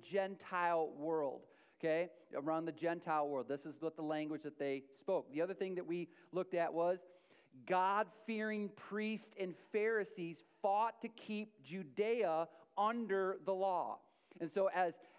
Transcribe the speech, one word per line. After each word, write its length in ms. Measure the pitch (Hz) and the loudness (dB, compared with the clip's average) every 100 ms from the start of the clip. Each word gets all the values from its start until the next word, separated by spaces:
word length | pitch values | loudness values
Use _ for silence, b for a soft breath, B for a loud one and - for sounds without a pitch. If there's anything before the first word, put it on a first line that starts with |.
| 131 | -2
Gentile 800 | 196 190 196 - 180 175 165 160 143 | 0 0 -4 -6 0 4 4 2 -2
world, 440 | 156 160 139 127 - B B B | -2 0 0 -4 -12 B B B
okay? 300 | 160 160 175 - B 135 | 0 2 0 -6 B -6
Around 300 | 143 160 165 | -2 0 -2
the 60 | |
Gentile 580 | 151 165 170 165 156 147 | -2 -2 -2 0 0 2
world, 180 | 139 120 | 0 -2
this 140 | 139 | -4
is 140 | 160 143 | -6 -6
what 160 | 160 160 | -6 -4
the 60 | |
language 400 | 156 156 151 151 | -2 -2 -2 -6
that 140 | 151 - | -8 -4
they 260 | 139 135 135 - | -2 -2 -6 -10
spoke. 320 | - 180 135 | -2 -2 0
The 100 | 143 | -2
other 120 | 180 | -2
thing 220 | 190 190 180 | -2 -4 -4
that 100 | 151 | -4
we 240 | 175 165 B B | -4 -4 B B
looked 240 | 175 180 175 | -4 -2 0
at 180 | 165 | 0
was 240 | 160 170 185 - B B B B 131 120 | 2 2 2 -4 B B B B -12 0
God-fearing 1040 | 185 185 202 202 - - 220 214 214 202 202 - | 4 4 4 0 -4 -6 -2 -2 -2 -4 -8 -8
priests 380 | 208 214 214 - - | -4 -2 -4 -8 -8
and 140 | 190 156 - | -6 -8 -4
Pharisees 640 | 214 214 226 196 - 170 156 - _ | 0 2 2 0 -4 -8 -8 -16 _
fought 360 | 202 202 226 220 | 2 4 2 -2
to 60 | 226 | -10
keep 420 | 220 - 214 214 - | -10 -6 -4 -6 -10
Judea 840 | 135 185 156 127 208 233 185 160 165 B B - | -10 -8 -6 0 2 4 4 2 0 B B 0
under 640 | 208 233 220 196 190 190 156 | 2 2 2 2 2 0 0
the 80 | |
law. 460 | 190 190 175 120 104 - B B B | 0 2 2 0 -4 -12 B B B
And 80 | 165 | -4
so 200 | 196 190 180 | 2 2 4
as 180 | 180 - B | 2 0 B